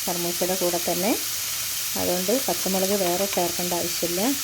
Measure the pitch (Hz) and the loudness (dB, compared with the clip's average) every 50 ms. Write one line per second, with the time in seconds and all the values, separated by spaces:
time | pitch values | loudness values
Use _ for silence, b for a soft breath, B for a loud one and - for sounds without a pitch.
0 | - - 175 175 175 175 175 - 185 175 185 185 180 175 175 170 - - 170 175 | -2 -2 -2 -2 -2 -2 0 0 0 0 2 2 2 2 2 0 0 0 0 2
1 | 180 220 311 - - - - - - - - - - - - - - - - 196 | 2 2 2 0 0 -4 -4 -4 -4 -4 -4 -4 -4 -4 -4 -4 -4 -4 -2 0
2 | 185 180 180 180 185 190 226 277 277 - 170 - - 190 190 190 190 190 208 202 | 0 2 2 2 2 2 2 2 2 0 -2 0 0 0 2 2 2 2 2 2
3 | 190 175 175 180 196 196 - 190 175 170 170 - 180 180 180 170 170 170 - - | 2 2 2 0 0 0 2 0 0 0 0 -2 -2 0 0 0 0 -2 -2 -2
4 | - 170 175 180 208 262 285 - | -2 -2 0 0 0 0 0 0